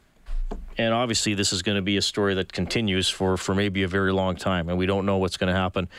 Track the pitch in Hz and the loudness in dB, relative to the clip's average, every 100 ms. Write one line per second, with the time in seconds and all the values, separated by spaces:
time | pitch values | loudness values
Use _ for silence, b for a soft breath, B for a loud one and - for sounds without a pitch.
0 | _ _ - - - - - - 113 113 | _ _ -6 -2 -2 -6 -10 -2 0 2
1 | 123 113 110 101 101 98 98 101 95 98 | 0 0 0 0 0 0 -2 -2 0 0
2 | 92 - 101 95 92 - 90 120 110 92 | 0 0 0 0 -2 -4 -2 0 0 0
3 | 92 - 95 92 - 95 101 95 92 95 | 0 0 0 0 0 0 0 0 0 2
4 | 95 95 95 90 101 90 85 90 92 98 | 2 2 2 0 0 0 0 0 2 0
5 | 98 98 92 - 92 92 92 95 87 | 2 2 0 0 0 2 0 -2 -4